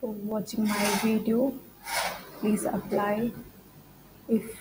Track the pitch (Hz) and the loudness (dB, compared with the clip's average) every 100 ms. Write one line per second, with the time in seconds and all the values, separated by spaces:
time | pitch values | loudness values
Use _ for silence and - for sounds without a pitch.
0 | 240 214 202 214 190 - 214 208 208 202 | -6 -6 -4 -4 -4 0 0 2 2 2
1 | 226 220 - 226 269 - - - - - | 4 2 4 2 2 -2 -12 -18 -4 -2
2 | - - - - - 214 - 196 - 196 | -2 -4 -12 -4 0 2 2 -2 0 0
3 | 202 208 240 - - - - - - - | 2 2 0 -4 -14 -20 -20 -20 -20 -20
4 | - - - 226 - - | -20 -20 2 2 2 -12